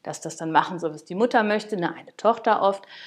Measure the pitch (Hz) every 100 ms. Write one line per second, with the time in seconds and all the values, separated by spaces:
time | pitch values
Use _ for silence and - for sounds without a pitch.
0 | - 151 160 - 160 156 - 175 165 151
1 | - 180 240 247 214 214 214 196 170 -
2 | - - 208 233 233 214 196 196 - -